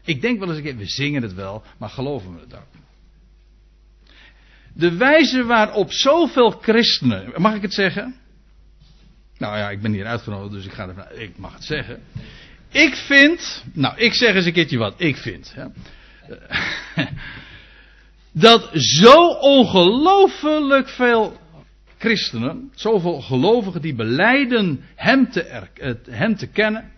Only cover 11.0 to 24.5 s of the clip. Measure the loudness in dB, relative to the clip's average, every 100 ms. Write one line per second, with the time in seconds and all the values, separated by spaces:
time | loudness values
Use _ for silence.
11 | -18 -16 -18 -16 -20 -18 -10 -10 -10 -16
12 | -16 -18 -18 -20 -20 -20 -4 0 2 0
13 | 2 4 4 2 -8 -14 -12 -4 -4 0
14 | 0 2 2 2 0 0 -2 -2 -4 -2
15 | -4 -4 -10 -14 -18 -16 -16 -18 -20 -20
16 | -20 -20 -20 -20 -10 -8 -8 -10 -8 -8
17 | -8 -10 -16 -18 -20 -20 -20 -20 -20 _
18 | _ _ _ 4 6 6 2 -2 0 8
19 | 10 10 8 4 6 6 6 4 4 4
20 | 4 6 4 2 -2 0 2 0 0 -2
21 | 2 2 0 -6 -20 -20 _ _ _ _
22 | -2 -2 -4 -6 -6 -8 -16 -8 -2 0
23 | -2 -6 -4 0 2 2 0 -6 -8 -6
24 | -2 0 2 2 0